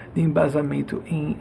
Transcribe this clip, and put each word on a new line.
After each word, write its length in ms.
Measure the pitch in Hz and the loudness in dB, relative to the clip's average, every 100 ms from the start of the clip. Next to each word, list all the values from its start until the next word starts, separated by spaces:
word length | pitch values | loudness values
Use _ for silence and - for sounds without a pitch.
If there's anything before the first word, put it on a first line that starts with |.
| - | -6
de 60 | 165 | 0
embasamento 800 | 165 147 143 147 143 143 139 - - | 2 4 4 2 0 -2 -4 -6 -4
em 300 | 165 151 - | -4 -2 -4